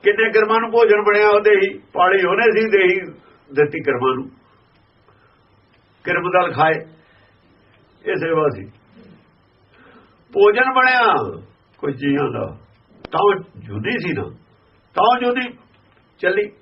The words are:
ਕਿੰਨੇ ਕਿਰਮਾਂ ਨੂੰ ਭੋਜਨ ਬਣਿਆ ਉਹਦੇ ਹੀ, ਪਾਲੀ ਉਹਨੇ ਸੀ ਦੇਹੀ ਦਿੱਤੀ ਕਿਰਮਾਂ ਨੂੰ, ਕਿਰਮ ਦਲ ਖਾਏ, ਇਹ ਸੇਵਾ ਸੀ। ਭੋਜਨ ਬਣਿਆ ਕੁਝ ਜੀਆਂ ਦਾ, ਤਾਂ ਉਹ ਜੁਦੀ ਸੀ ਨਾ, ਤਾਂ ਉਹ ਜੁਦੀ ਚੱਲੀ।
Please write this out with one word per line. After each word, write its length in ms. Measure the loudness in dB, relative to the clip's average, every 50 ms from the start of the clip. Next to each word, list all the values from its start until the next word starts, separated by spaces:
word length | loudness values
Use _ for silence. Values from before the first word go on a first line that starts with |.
| 2
ਕਿੰਨੇ 260 | 0 2 2 -2 2 2
ਕਿਰਮਾਂ 260 | 0 2 2 0 -2
ਨੂੰ 80 | -2 0
ਭੋਜਨ 300 | 2 2 4 4 4 2 2
ਬਣਿਆ 200 | 0 2 2 4 4
ਉਹਦੇ 220 | 2 4 4 4 4
ਹੀ, 120 | 4 2 -2 -4 -12 -20 _ -2
ਪਾਲੀ 300 | 0 2 2 2 0 0
ਉਹਨੇ 240 | 0 0 2 2 2 2
ਸੀ 120 | 2 0 2 2
ਦੇਹੀ 240 | 2 2 2 0 -2 -6 -10 -18 -20 _ _ _ _ _ _
ਦਿੱਤੀ 340 | -2 0 0 0 -2 -6 -4
ਕਿਰਮਾਂ 300 | -4 -4 -2 -2 -2 -2
ਨੂੰ, 140 | -4 -8 -12 -16 _ _ _ _ _ _ _ _ _ _ _ _ _ _ _ _ _ _ _ _ _ _ _ _ _ _ _ _ _ _ _ _ _ _
ਕਿਰਮ 240 | -4 -4 -4 -2 0 0
ਦਲ 160 | 0 -2 0 0
ਖਾਏ, 240 | 0 0 0 0 -4 -8 -16 -20 _ _ _ _ _ _ _ _ _ _ _ _ _ _ _ _ _ _ _ _ _
ਇਹ 140 | -8 -6 -6 -4
ਸੇਵਾ 260 | -4 -2 -2 0 0 -2 -4
ਸੀ। 100 | -6 -16 -18 _ _ _ _ _ -20 -20 -20 -20 _ _ _ _ _ _ _ _ _ _ _ _ _ _ -20 _ -20 _ _ _ _ _ _ 2
ਭੋਜਨ 400 | 4 6 6 6 4 0 2 2
ਬਣਿਆ 280 | 2 2 2 2 2 2 2 0 0 -4 -6 -10 -14 -20 _ _ _ _ _ _ _
ਕੁਝ 140 | -8 -8 -6 -4
ਜੀਆਂ 280 | -2 -2 -2 -2 -2 -4 -4
ਦਾ, 80 | -8 -8 -10 -12 -18 -20 _ _ _ _ _ _ -20 -16 -8
ਤਾਂ 100 | -4 2 2
ਉਹ 80 | 2 2 0 -6 -14 _ -20 -16
ਜੁਦੀ 300 | -12 -10 -8 -6 -6 -6 -6 -6
ਸੀ 80 | -6 -6
ਨਾ, 100 | -6 -8 -12 -16 -20 _ _ _ _ _ _ _ _ _ _ _
ਤਾਂ 80 | 2 2 2
ਉਹ 100 | 2 2 0
ਜੁਦੀ 240 | -4 -2 -4 -6 -8 -12 -18 _ _ _ _ _ _ _ _ _ _ _ _
ਚੱਲੀ। 240 | -4 -2 -2 -2 -4 -4 -10 _